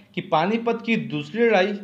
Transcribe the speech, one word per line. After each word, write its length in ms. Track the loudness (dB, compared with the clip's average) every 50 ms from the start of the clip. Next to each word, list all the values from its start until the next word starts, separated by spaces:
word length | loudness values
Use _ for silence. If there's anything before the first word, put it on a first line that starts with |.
| -20 _ -10
कि 60 | -10
पानीपत 640 | -4 0 0 2 2 2 0 0 0 -2 -2 -2 -2
की 100 | -2 -2
दूसरी 500 | -2 -2 -4 -6 -6 -6 -4 0 2 2
लड़ाई 280 | 4 4 4 4 2 -2 -6